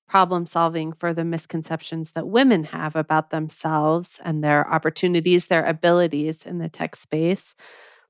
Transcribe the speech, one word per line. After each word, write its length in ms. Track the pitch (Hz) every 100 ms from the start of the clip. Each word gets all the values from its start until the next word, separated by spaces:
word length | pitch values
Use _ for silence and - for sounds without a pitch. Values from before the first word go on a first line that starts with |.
| _
problem 360 | 196 180 180
solving 480 | 170 170 165 165 156
for 220 | 160 170
the 100 | 165
misconceptions 880 | 165 165 - 165 156 160 - 160 160
that 160 | - 165
women 360 | 220 269 202
have 300 | 156 160 156
about 360 | 160 151 156 156
themselves 880 | 160 156 - 160 156 151 165 180 -
and 220 | - 156
their 260 | 151 147 147
opportunities, 760 | 160 160 - 180 175 170 180 -
their 180 | 170
abilities 800 | - 160 175 175 175 147 151 160
in 140 | - 175
the 100 | 165
tech 280 | - 165 -
space. 580 | - 156 165 196 - - - - - _ _